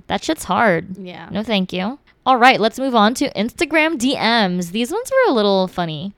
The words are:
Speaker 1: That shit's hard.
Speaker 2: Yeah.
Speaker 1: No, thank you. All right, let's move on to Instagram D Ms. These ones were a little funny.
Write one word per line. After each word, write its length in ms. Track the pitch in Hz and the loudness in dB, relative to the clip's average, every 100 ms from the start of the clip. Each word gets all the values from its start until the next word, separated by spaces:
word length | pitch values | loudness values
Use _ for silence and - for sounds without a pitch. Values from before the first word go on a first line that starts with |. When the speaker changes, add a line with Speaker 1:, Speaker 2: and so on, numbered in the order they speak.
| - | -6
Speaker 1:
That 160 | 202 | -6
shit's 220 | - 320 - | -4 -6 -2
hard. 520 | 190 233 165 180 185 | 2 2 2 -2 -12
Speaker 2:
Yeah. 320 | 185 180 170 | -14 -16 -8
Speaker 1:
No, 120 | 190 | -8
thank 280 | 226 202 185 | -2 -2 -2
you. 280 | 180 190 277 _ _ - | -4 -6 -8 _ _ 0
All 120 | 254 | 4
right, 220 | 247 214 | 4 4
let's 200 | 220 233 | 0 0
move 160 | 262 240 | 0 4
on 180 | 208 254 | 2 2
to 160 | 285 | -4
Instagram 640 | - 214 - 311 311 311 320 | -2 -6 -4 -2 2 0 0
D 160 | 247 - | -2 0
Ms. 560 | 214 233 190 180 170 | 0 2 2 -2 -4
These 200 | 202 240 | -4 -4
ones 180 | 381 523 | -4 0
were 200 | 539 480 | 2 4
a 40 | 247 | 4
little 320 | 208 196 185 | 2 2 0
funny. 460 | - 170 156 185 | -4 -6 -6 -12